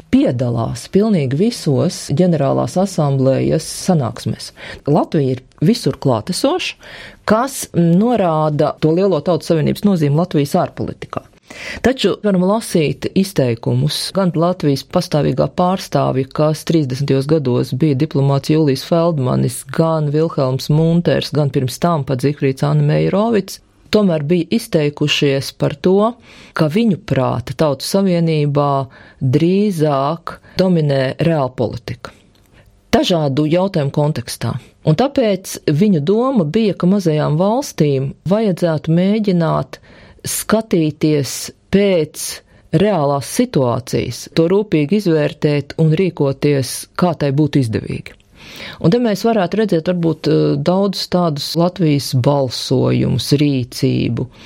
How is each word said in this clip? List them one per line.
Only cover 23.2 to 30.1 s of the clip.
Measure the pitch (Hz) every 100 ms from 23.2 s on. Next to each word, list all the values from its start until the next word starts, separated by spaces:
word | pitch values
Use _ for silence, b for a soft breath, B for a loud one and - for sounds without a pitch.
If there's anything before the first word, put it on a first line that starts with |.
| 226 220 190 - _ _ _
tomēr | 214 196 160 143
bija | 180 - 226
izteikušies | - 165 147 143 147 - 147 135 127 -
par | 143 151
to, | 180 190 220 240 B B B -
ka | 156
viņu | 170 233 156 -
prāta | 147 123 123 -
Tautas | - 156 139 -
Savienībā | 196 196 170 165 156 147 143 143 139 131 B B B
drīzāk | 131 143 165 190 208 170 151 135 139